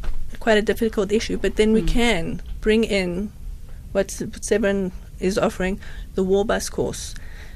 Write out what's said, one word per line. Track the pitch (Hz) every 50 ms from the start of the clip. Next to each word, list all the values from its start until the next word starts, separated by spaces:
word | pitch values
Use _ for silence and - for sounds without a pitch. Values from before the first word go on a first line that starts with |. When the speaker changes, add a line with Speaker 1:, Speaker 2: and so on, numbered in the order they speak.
| - - - - - - - -
Speaker 1:
quite | - 233 214
a | 208
difficult | 214 214 202 - 233 220 - 220 196 196
issue, | 208 226 - - 180
but | - - 190 -
then | - 214 214 220
we | 196
Speaker 2:
Mm. | 170
Speaker 1:
can | 165 - 247 226 240 208 170 160 - - - - - - -
bring | - 214 214 226 226
in | - 208 196 185 180 175 180 214 208 - - - - - - - - - - - -
what | - 196 196
S-, | - - - - 214 - -
Severin | - - 208 208 233 196 196 196 190 180 - - - - - -
is | 185 185 -
offering, | - 160 214 - - 180 185 196 - - - - - - - -
the | 196 190
War | 185 196 196 202
Bus | 214 196 190 - -
course. | - - 127 - - - - - - - - - - - - - -